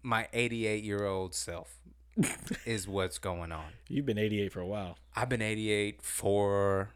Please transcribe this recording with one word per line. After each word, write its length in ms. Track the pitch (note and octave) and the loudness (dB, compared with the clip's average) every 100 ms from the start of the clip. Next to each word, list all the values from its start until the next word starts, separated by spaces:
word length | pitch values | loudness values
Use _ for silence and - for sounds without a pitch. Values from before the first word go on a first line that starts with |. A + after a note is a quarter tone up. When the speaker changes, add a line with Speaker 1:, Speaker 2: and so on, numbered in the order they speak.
Speaker 1:
my 260 | - A2+ A2+ | 2 0 2
eighty-eight-year-old 1000 | A#2 A#2+ A#2 A2 G#2+ G#2+ G2+ G2+ F#2+ F#2 | 0 2 2 0 0 0 0 0 0 -2
self 420 | - - E2+ - - - - - - | -4 -6 -8 -10 -20 -20 -20 -6 0
Speaker 2:
<laughs> 480 | - - - - - | 0 0 -8 -6 -4
Speaker 1:
is 200 | A2 F#2+ | -4 0
what's 300 | G2 F#2 - | 0 0 -2
going 340 | F#2+ F2 E2 | -4 -4 -4
on. 200 | D#2+ D2+ - - | -6 -10 -16 -4
Speaker 2:
You've 180 | C3+ C#3 | -2 0
been 120 | G#2+ | 2
eighty-eight 340 | G#2+ G#2 G2 | 2 2 0
for 80 | F#2+ | -2
a 60 | F2+ | -4
while. 320 | G#2 F#2 E2+ - - | -4 -6 -10 -8 -4
Speaker 1:
I've 120 | B2 | -2
been 140 | B2 | 0
eighty-eight 600 | A2 G#2+ G#2+ G#2 G#2 - | 0 0 2 2 2 -4
for 880 | - - G2+ G2+ G2+ G2+ G2 F#2+ G2 | -6 -2 2 4 4 4 4 2 0